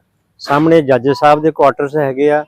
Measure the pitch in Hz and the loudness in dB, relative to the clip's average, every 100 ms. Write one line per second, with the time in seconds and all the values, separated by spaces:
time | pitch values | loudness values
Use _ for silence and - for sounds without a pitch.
0 | _ _ _ _ - 143 160 165 139 127 | _ _ _ _ -4 0 2 2 2 0
1 | 127 135 147 151 156 147 143 - 143 151 | -2 0 2 2 0 0 0 0 -4 -4
2 | 139 131 147 147 | -4 -2 -2 -2